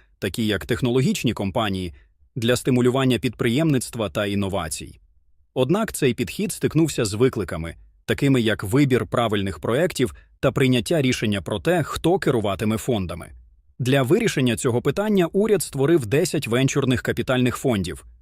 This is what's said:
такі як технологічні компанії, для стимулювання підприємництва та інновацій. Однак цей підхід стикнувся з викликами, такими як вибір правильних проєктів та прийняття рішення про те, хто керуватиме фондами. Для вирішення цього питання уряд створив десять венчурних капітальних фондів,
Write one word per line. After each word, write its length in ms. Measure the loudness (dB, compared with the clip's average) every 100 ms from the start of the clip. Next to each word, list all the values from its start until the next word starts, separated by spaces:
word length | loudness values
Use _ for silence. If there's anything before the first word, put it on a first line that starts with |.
| _ -8
такі 280 | -6 -2 0
як 200 | 0 -2
технологічні 640 | -2 0 2 2 0 -2
компанії, 640 | -2 -4 -2 -2 -4 -6 -10 _ _ _ -4
для 200 | 0 0
стимулювання 640 | 2 2 2 2 2 2
підприємництва 920 | -2 -2 0 0 2 0 -2 -6 -4
та 180 | -2 -2
інновацій. 760 | -2 -2 -4 -6 -8 -12 -18 _ _ _ _ _
Однак 380 | -2 0 0 -2
цей 220 | -2 0
підхід 380 | 0 -4 -6 -6
стикнувся 520 | -2 -2 2 0 0
з 100 | -2
викликами, 600 | 2 0 0 -6 -6 -8 -12 -20 _
такими 360 | -4 0 2 4
як 240 | 2 0
вибір 420 | 0 2 4 2 0
правильних 520 | -2 0 0 -2 -4
проєктів 560 | -2 0 0 0 -2 -4 -20 _
та 120 | -2
прийняття 500 | 2 2 2 2 0
рішення 400 | 2 0 0 -2
про 180 | -4 -4
те, 220 | 0 0
хто 360 | 0 -2 0 2
керуватиме 580 | 2 0 0 -2 -2 -2
фондами. 540 | -2 -2 -2 -8 -14 -20 -20 _ _ -6
Для 240 | 0 2
вирішення 540 | 4 2 2 0 0 0
цього 260 | 0 0
питання 440 | 0 0 2 2 2
уряд 360 | 2 2 2
створив 440 | 0 0 2 2 2
десять 400 | 0 0 -2 0
венчурних 560 | 2 2 2 0 0
капітальних 540 | 0 -2 0 0 0 0
фондів, 500 | 0 0 -2 -8 -16 -20